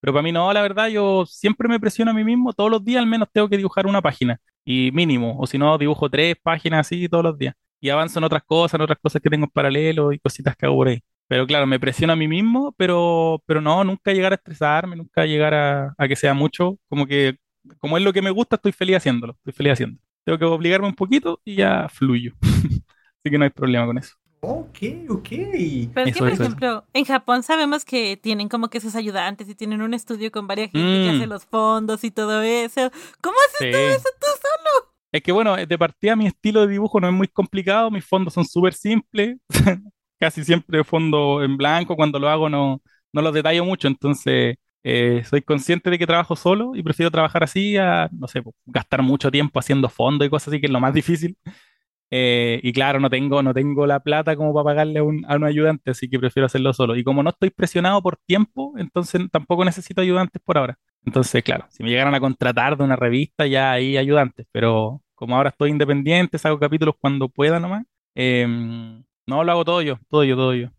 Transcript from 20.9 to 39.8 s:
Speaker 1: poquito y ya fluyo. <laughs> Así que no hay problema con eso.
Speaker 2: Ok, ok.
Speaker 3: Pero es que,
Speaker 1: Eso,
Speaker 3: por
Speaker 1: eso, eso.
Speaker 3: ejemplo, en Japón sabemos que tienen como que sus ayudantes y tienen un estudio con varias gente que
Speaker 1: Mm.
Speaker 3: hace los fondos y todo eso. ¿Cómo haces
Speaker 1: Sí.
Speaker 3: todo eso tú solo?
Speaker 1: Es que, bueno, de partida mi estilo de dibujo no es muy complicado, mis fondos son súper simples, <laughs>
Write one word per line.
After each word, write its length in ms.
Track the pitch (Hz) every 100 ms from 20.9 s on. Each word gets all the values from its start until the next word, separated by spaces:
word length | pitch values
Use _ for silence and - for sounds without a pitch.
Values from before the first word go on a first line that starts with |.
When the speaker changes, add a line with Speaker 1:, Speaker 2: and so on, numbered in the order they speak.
Speaker 1:
poquito 460 | 185 190 277 339 339
y 100 | -
ya 340 | 196 196 190 170
fluyo. 440 | - 135 120 120 -
<laughs> 60 |
Así 880 | - - - - - _ _ _ 151
que 80 | 147
no 60 |
hay 60 | 143
problema 360 | - 131 120 117
con 100 | 120
eso. 160 | - _ _ _
Speaker 2:
Ok, 380 | 170 302 - - 214 330 320
ok. 200 | 220 -
Speaker 3:
Pero 160 | 262 403
es 460 | 370 165 131 117
que, 180 | 254 262
Speaker 1:
Eso, 80 | 120
Speaker 3:
por 100 | 127
Speaker 1:
eso, 60 |
eso. 80 | -
Speaker 3:
ejemplo, 420 | 117 139 247 220 _
en 120 | 262
Japón 380 | 277 269 - 247
sabemos 400 | 247 320 294 294
que 320 | - 254 214 196
tienen 320 | 220 214 208
como 200 | 233 226
que 120 | 233
sus 140 | 220 214
ayudantes 520 | 214 196 175 202 202
y 60 |
tienen 280 | 208 214 214
un 120 | 220
estudio 360 | 240 - 220 220
con 140 | 214 202
varias 220 | 202 214
gente 320 | 151 175 190
que 80 | 185
Speaker 1:
Mm. 40 | 147
Speaker 3:
hace 100 | 110
los 180 | 104 -
fondos 560 | 226 220 220 220 220
y 60 | 233
todo 320 | 202 214 214
eso. 480 | 220 233 233 269 254 320 - _
¿Cómo 140 | 339 453 554
haces 200 | 587 571
Speaker 1:
Sí. 40 |
Speaker 3:
todo 160 | 508 539
eso 200 | 539 523 508
tú 60 | -
solo? 640 | 554 554 622 640 554 - _ _
Speaker 1:
Es 100 | 156
que, 80 | -
bueno, 240 | 190 220 190
de 220 | 170 170
partida 380 | 165 - 202 220
mi 100 | 208
estilo 360 | - 214 214 208
de 60 |
dibujo 280 | 202 208 214
no 60 | 180
es 40 |
muy 140 | 185 190
complicado, 640 | - 190 190 185 208 226
mis 140 | 208
fondos 300 | - 190 180
son 100 | 175
súper 300 | 160 170 180
simples, 640 | - 208 226 - 214 208 254 _
<laughs> 420 | - 202 185